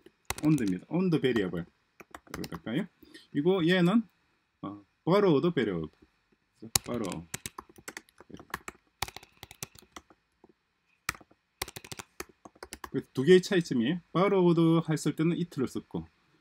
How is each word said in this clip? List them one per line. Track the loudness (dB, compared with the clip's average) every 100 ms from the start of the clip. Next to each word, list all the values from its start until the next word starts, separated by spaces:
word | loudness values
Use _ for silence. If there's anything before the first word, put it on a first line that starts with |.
| -20 _ _ -2
온도입니다. | 2 2 2 -4 -4
온도 | -2 0 2
베리어블. | 2 2 0 -4 -10 _ _ _ -20 -20
그럴까요? | _ -12 -12 -12 -6 -6 -6 _ -20 -20 _
그리고 | -4 0 0 2
얘는, | 2 4 2 -2 _ _ _ _ _
어, | -14 -14 -20 _
borrowed | 0 2 4 4 2
variable. | 0 -2 -4 -8 _ _ _ _ _ _ _ -6 -6
borrow. | -4 -6 -6 -6 -10 -14 -14 -16 -20 -20 -20 -20 _ _ -20 -20 -16 -16 -16 -20 _ _ -12 -12 -20 _ -20 -18 -20 -20 _ -20 _ _ _ _ -20 _ _ _ _ _ -12 -12 -16 _ _ _ -10 -10 -16 -16 -18 _ -18 -16 -20 _ -20 -18 -8
그 | -8 -6
두 | -2
개의 | 6 6
차이점이에요. | 6 -2 0 -2 0 -2 -4
borrowed | 0 2 4 4 4 4 2 2
했을 | -2 -2 0
때는 | 0 0
it를 | -4 -4 -4
썼고, | -6 -8 -10 -10 _ _ _